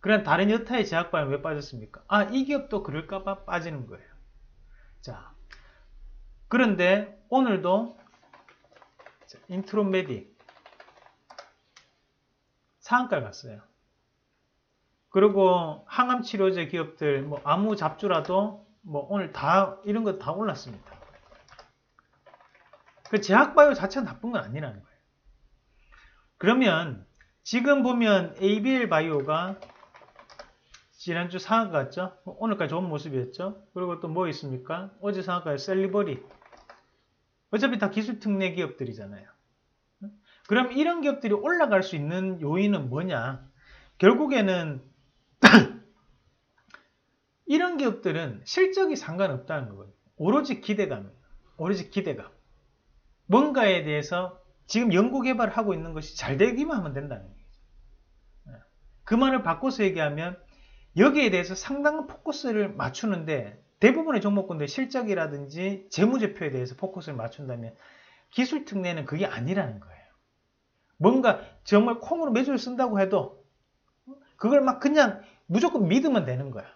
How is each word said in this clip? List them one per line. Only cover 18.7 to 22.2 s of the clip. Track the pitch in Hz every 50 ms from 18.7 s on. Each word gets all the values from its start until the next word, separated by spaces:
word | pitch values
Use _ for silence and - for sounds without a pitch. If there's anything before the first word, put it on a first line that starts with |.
| _ _ _
뭐, | 185 151 143 139 -
오늘 | 196 202 185 156
다, | - - - 143 165 190 196 190 190 - -
이런 | 208 208 226 226
거 | 208 175 -
다 | - - 160
올랐습니다. | 185 214 214 151 - - 131 110 92 - - - - - - - - _ _ - - _ _ - - - _ _ _ _ _ _ _ _ _ _ _